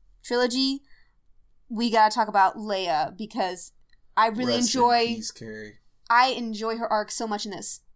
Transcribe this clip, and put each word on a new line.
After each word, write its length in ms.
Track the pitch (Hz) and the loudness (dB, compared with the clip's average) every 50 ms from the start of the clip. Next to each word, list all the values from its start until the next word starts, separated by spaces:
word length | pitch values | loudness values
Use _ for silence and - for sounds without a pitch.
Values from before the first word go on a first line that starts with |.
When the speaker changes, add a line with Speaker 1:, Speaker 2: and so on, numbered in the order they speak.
| _ _ _ _ - | _ _ _ _ -8
Speaker 1:
trilogy, 580 | - 240 247 247 240 240 262 269 269 269 277 _ - - - - _ _ _ _ _ - _ - _ _ _ _ - | -2 0 0 0 2 0 0 0 0 -2 -4 _ -16 -20 -20 -20 _ _ _ _ _ -20 _ -20 _ _ _ _ -10
we 200 | 240 208 233 233 | -6 -2 -2 2
gotta 240 | 214 226 214 214 - | 4 4 4 4 4
talk 140 | 240 220 | 2 -2
about 300 | 208 202 202 190 190 - | 0 2 4 4 2 2
Leia, 580 | 220 214 214 202 190 185 170 156 - 151 - 185 | -2 -6 -4 -4 -2 -2 0 0 0 -2 -2 -6
because 540 | 190 214 214 - - 190 180 180 180 - - _ _ - _ _ - _ - - | -10 -12 -10 -4 -4 -4 -4 -4 -8 -12 -16 _ _ -20 _ _ -20 _ -4 0
I 100 | - 220 | 2 2
really 280 | 233 208 233 247 247 240 | 2 2 0 -2 0 0
Speaker 2:
Rest 180 | 247 247 220 254 | 2 2 2 2
in 40 | 254 | 4
Speaker 1:
enjoy 240 | 240 240 240 233 233 | 4 4 6 4 4
Speaker 2:
peace, 240 | 233 233 226 220 - | 2 -2 -4 -8 -10
Carrie. 440 | - - 113 110 107 107 - - - - _ _ _ _ _ - | -12 -12 -14 -14 -12 -14 -14 -16 -18 -20 _ _ _ _ _ 2
Speaker 1:
I 180 | 233 240 254 262 | 4 6 6 4
enjoy 480 | 254 247 240 226 214 202 220 226 226 | 2 -2 -4 -6 -6 -6 -4 -4 -4
her 100 | 233 233 - | -4 -2 -2
arc 180 | 220 214 208 214 | 0 0 -2 -2
so 140 | - - 233 | -4 -6 -4
much 180 | 220 208 208 - | -4 -4 -4 -6
in 60 | 208 | -8
this. 300 | 185 - 202 - - - _ - - | -10 -10 -10 -10 -10 -12 _ -20 -14